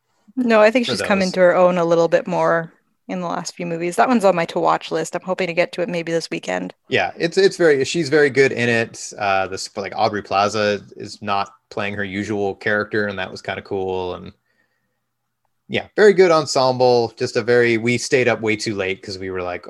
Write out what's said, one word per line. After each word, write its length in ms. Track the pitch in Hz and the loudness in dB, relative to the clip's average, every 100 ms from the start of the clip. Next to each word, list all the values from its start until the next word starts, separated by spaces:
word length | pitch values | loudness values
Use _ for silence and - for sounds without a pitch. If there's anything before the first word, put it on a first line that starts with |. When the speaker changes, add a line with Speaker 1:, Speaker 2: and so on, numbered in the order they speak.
| _ _ _ 254 | _ _ _ -4
Speaker 1:
No, 240 | 240 220 | 2 6
I 120 | 214 | 6
think 140 | 247 233 | 4 0
Speaker 2:
For 60 | |
Speaker 1:
she's 100 | 202 | -2
come 180 | 190 196 | 0 0
Speaker 2:
those. 80 | 185 | 0
Speaker 1:
into 100 | 185 | 4
her 160 | 180 | 4
own 240 | 175 180 180 | 6 2 2
a 60 | |
little 240 | 170 165 165 | 2 2 2
bit 180 | 170 - | 2 0
more 460 | 170 165 165 165 _ _ _ - | -2 0 0 -2 _ _ _ -10
in 140 | 185 | -8
the 80 | 175 | -6
last 260 | 175 170 | -8 -10
few 120 | - 175 | -8 -8
movies. 280 | 165 175 | -4 -4
That 140 | 175 - | 0 2
one's 160 | 240 | 4
on 100 | 196 | 4
my 120 | 175 165 | 2 -2
to-watch 440 | 180 160 165 - | 0 0 0 -2
list. 240 | 165 165 | -6 -6
I'm 80 | 175 | -8
hoping 240 | 185 185 180 | -6 -6 -4
to 60 | |
get 180 | 170 170 | -2 -2
to 100 | - | -2
it 60 | 170 | -4
maybe 220 | 175 165 | -4 -2
this 180 | 165 - | -4 -4
weekend. 460 | 170 - 90 185 - - | -8 -4 -6 -6 -12 -4
Speaker 2:
Yeah, 240 | 117 90 - | -2 -2 -2
it's, 200 | 170 190 | -2 2
it's 200 | 190 185 | 2 4
very, 280 | 165 139 | 2 4
she's 240 | 131 170 139 | 0 -2 0
very 220 | 151 147 | 2 4
good 200 | 127 135 | 4 2
in 180 | 117 120 | 2 0
it. 440 | 113 113 - - - | 0 0 -8 -14 -6
Uh, 300 | 101 95 95 | -2 0 -2
this, 300 | 95 - 107 | -6 -10 -10
like, 180 | 95 | -8
Aubrey 280 | - 110 104 | -2 -2 -2
Plaza 580 | - 98 101 107 104 101 95 - | -2 0 0 0 0 -2 -6 -16
is 260 | 107 - | -16 -12
not 320 | 104 98 98 _ _ | -4 -4 -4 _ _
playing 240 | - 101 | -8 -6
her 100 | 101 | -6
usual 500 | 98 95 104 104 101 95 | -6 -6 -4 -2 -4 -4
character, 500 | 110 104 104 110 104 | -2 -2 0 -2 -2
and 100 | 95 | -4
that 120 | 92 | -8
was 120 | - | -8
kinda 200 | - 95 | -8 -10
cool. 520 | - 101 95 92 90 | -6 -6 -4 -4 -6
And 180 | 90 92 _ _ _ _ _ _ _ _ _ _ _ _ _ - | -8 -14 _ _ _ _ _ _ _ _ _ _ _ _ _ -6
yeah, 180 | - - | -6 -4
very 200 | - 208 | 4 6
good 180 | 180 185 | 8 6
ensemble. 800 | 160 143 139 131 127 127 120 113 - | 4 2 2 2 4 4 4 0 -4
Just 200 | 123 123 | -4 -2
a 60 | |
very, 360 | 110 120 117 113 | 2 2 4 2
we 180 | 120 120 | 0 -2
stayed 300 | - 135 120 | 0 2 2
up 140 | 107 | 2
way 160 | 110 107 | 0 -2
too 180 | 117 | -2
late 280 | 101 95 95 | -4 -4 -6
'cause 160 | - 92 | -10 -10
we 120 | 95 | -8
were 120 | 92 | -6
like, 240 | 90 90 | -6 -8